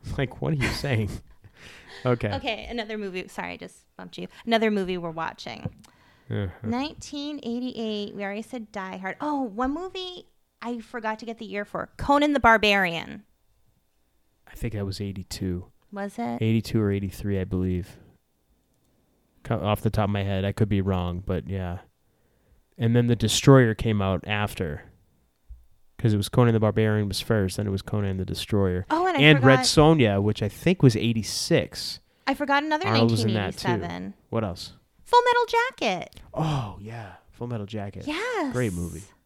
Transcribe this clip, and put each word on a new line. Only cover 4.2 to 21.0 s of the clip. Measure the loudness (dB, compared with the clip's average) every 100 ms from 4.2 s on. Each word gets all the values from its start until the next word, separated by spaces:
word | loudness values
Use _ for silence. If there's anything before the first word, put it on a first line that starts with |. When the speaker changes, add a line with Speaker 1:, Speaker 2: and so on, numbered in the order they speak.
| -14 -12
Speaker 2:
Another | 0 2 2
movie | 0 -2 -4
we're | -6
watching. | -8 -10 -10 -14 -12 -12 -14 -20 _ _ _ -8
Speaker 1:
Uh-huh. | -4 -4 -6
Speaker 2:
Nineteen | -6 -4 -4 -10 -12 -10 -8 -8
eighty-eight. | -8 -6 -6 -6 -6 -6 -6
We | -8
already | -8 -8
said | -10 -12 -10
Die | -10 -10 -8
Hard. | -10 -6
Oh, | -4 -2
one | -4 -2 -4
movie | -4 -8 -8 -10 -12 -20 _ _ _
I | -10 -10
forgot | -10 -8 -6 -6
to | -10
get | -12
the | -8
year | -8
for. | -6 -8 -10 -8
Conan | 2 4 4
the | 4
Barbarian. | 6 6 6 2 0 -4 -10 -14 _ _ _ _ _ _ _ _ _ _ _ _ -20
Speaker 1:
I |
think | -8 -6
that | -6 -6
was | -6
eighty-two. | -8 -8 -10 -6 -4 -4 -8 _ _
Speaker 2:
Was | -10 -8 -6
it? | -6 0
Speaker 1:
Eighty-two | 2 2 2 0
or | 0
eighty-three, | 0 -4 -6 -4 -4
I |
believe. | -2 -2 0 -2 -6 -16 -20 _ _ _ _ _ _ _ _ _ _ _ _ _
Co-, | -6 -2
off | 0 0
the | 0
top | 0
of | 0
my | 0
head, | -2 -2
I | -2
could | 0 0
be | 2
wrong, | 0 0